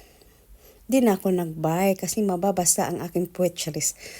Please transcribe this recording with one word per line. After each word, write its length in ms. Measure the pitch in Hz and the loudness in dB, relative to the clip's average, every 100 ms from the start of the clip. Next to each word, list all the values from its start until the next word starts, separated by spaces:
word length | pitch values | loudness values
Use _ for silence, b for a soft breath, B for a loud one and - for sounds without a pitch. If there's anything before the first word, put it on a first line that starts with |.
| b b b b b b b b | b b b b b b b b
di 160 | - 262 | 0 4
na 160 | 240 190 | 4 4
ako 160 | 190 | 2
nagbike 720 | 180 165 160 160 170 196 190 | 0 -2 -2 0 2 2 2
kasi 160 | 180 - | -2 -2
mababasa 720 | 202 180 196 185 175 - 165 | 0 0 0 0 0 0 0
ang 80 | 165 | -4
aking 320 | 170 175 180 | -4 -4 -4
puwet, 240 | - 180 175 | -2 -2 -2
charis. 400 | - 151 - B B | -8 -4 -6 B B